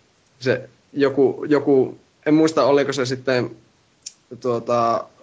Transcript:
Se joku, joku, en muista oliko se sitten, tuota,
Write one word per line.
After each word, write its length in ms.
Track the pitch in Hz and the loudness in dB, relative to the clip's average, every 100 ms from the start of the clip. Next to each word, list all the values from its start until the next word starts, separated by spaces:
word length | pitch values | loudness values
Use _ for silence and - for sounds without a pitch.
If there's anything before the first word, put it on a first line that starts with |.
| _ _ _ _ | _ _ _ _
Se 280 | 127 - - _ _ | -4 -4 -6 _ _
joku, 520 | 143 135 139 131 - 156 | -2 0 2 0 0 -2
joku, 500 | 143 143 135 120 - _ _ 151 | 0 2 2 2 -4 _ _ 0
en 80 | |
muista 300 | 151 160 151 | 2 2 2
oliko 280 | 127 143 139 | 2 2 0
se 140 | 139 123 | -4 -4
sitten, 500 | 127 135 123 110 - _ _ _ _ - _ _ 120 | -4 -2 -2 -2 -10 _ _ _ _ -20 _ _ -10
tuota, 640 | 127 117 113 120 117 117 - _ | -4 -4 -2 0 0 -2 -6 _